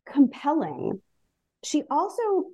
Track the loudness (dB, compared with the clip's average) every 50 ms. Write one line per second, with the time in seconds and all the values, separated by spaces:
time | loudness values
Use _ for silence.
0 | -16 -2 4 4 4 4 4 -2 -2 0 0 0 0 -2 -4 -4 -4 -4 -4 -6
1 | _ _ _ _ _ _ _ _ _ _ _ _ -10 -4 -2 -2 -2 0 -2 -2
2 | -2 -2 -2 -2 -2 0 0 0 -2 -4